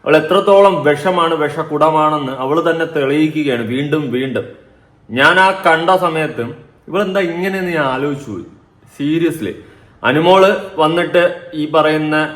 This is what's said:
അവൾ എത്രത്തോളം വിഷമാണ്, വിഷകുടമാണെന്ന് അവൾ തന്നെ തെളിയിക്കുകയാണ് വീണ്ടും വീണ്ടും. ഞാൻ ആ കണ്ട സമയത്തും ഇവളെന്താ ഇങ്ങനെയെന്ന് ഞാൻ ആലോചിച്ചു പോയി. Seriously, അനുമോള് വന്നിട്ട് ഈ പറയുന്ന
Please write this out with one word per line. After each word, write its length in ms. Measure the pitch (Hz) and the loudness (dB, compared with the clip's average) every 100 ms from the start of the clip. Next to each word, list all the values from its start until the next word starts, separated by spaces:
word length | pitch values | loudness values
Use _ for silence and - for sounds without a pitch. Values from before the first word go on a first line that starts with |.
അവൾ 120 | 131 156 | 2 0
എത്രത്തോളം 540 | 156 185 190 196 202 170 143 | 2 0 4 6 6 4 0
വിഷമാണ്, 480 | 143 190 180 165 165 | 0 0 0 0 0
വിഷകുടമാണെന്ന് 880 | 147 156 156 147 156 156 156 151 135 131 | -2 -4 -6 0 2 4 2 0 -4 -6
അവൾ 140 | 131 151 165 | -2 0 0
തന്നെ 180 | 165 160 156 | -2 -2 -2
തെളിയിക്കുകയാണ് 640 | 135 147 156 151 139 120 110 | 0 0 0 -2 -2 -2 -4
വീണ്ടും 300 | 127 143 151 143 123 | -4 -2 -4 -2 -4
വീണ്ടും. 300 | 131 120 - - _ _ _ _ - 117 | -4 -6 -8 -18 _ _ _ _ -8 0
ഞാൻ 160 | 147 180 190 | 2 4 2
ആ 20 | 190 175 | 2 2
കണ്ട 240 | 160 170 185 175 | 2 2 2 2
സമയത്തും 440 | 160 151 - 117 151 - _ - | -2 -4 -6 -8 -10 -20 _ -6
ഇവളെന്താ 320 | 175 190 190 175 | -4 -2 -2 -2
ഇങ്ങനെയെന്ന് 420 | 170 190 190 185 165 | -4 -4 -4 -4 -2
ഞാൻ 100 | 139 131 | -2 -2
ആലോചിച്ചു 340 | 143 139 117 | -4 -6 -10
പോയി. 120 | 92 - - _ _ _ - | -12 -14 -20 _ _ _ -8
Seriously, 560 | 143 160 339 - 98 - - - _ _ 117 | -2 0 0 -2 -8 -10 -20 -20 _ _ -2
അനുമോള് 420 | 143 170 190 190 202 - - | 2 4 6 4 2 -6 -2
വന്നിട്ട് 400 | 156 170 165 175 175 - - 156 | 0 0 0 2 2 -2 -10 -8
ഈ 40 | 151 156 | 0 2
പറയുന്ന 400 | 151 156 151 151 151 | 2 0 0 -2 -2